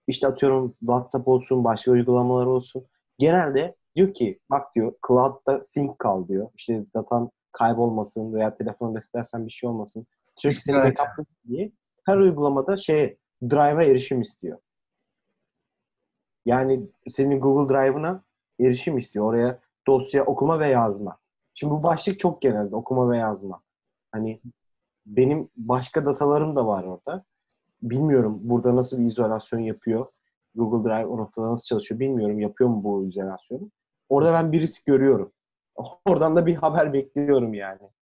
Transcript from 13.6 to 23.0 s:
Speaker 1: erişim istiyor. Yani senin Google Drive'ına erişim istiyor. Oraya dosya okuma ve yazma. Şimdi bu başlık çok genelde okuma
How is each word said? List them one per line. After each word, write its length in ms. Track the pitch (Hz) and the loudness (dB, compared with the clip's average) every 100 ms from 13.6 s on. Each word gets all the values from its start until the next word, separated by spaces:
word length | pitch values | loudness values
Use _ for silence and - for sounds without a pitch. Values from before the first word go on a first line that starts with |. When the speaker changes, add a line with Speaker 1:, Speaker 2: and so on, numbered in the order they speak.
| 147 151 | 4 4
Speaker 1:
erişim 380 | 156 127 127 127 | 4 4 2 -4
istiyor. 360 | 107 - 87 - _ _ _ _ _ _ _ _ _ _ _ _ _ _ _ _ _ _ 117 | -4 -8 -14 -14 _ _ _ _ _ _ _ _ _ _ _ _ _ _ _ _ _ _ -2
Yani 440 | 123 131 131 101 _ 127 | 0 2 0 -4 _ -8
senin 320 | - 139 135 | -2 0 2
Google 340 | 139 139 139 | 2 2 2
Drive'ına 500 | 135 135 143 160 190 - _ _ - | 2 2 0 -4 -8 -12 _ _ 0
erişim 380 | 127 123 - 139 | 2 2 -2 -4
istiyor. 280 | - 104 107 | -4 -4 0
Oraya 340 | 117 120 123 _ _ - | 2 0 -2 _ _ 2
dosya 380 | 131 135 139 139 | 2 2 0 0
okuma 340 | 139 147 160 | 0 0 0
ve 80 | 151 | 2
yazma. 500 | 123 113 101 98 - _ _ _ | 2 2 -2 -8 -12 _ _ _
Şimdi 200 | - 147 | -8 -4
bu 100 | 147 | 0
başlık 360 | 170 165 208 190 | 0 0 -2 -2
çok 220 | - - | -2 0
genelde 340 | 135 107 101 107 | 0 0 -2 -6
okuma 340 | - 127 | -4 0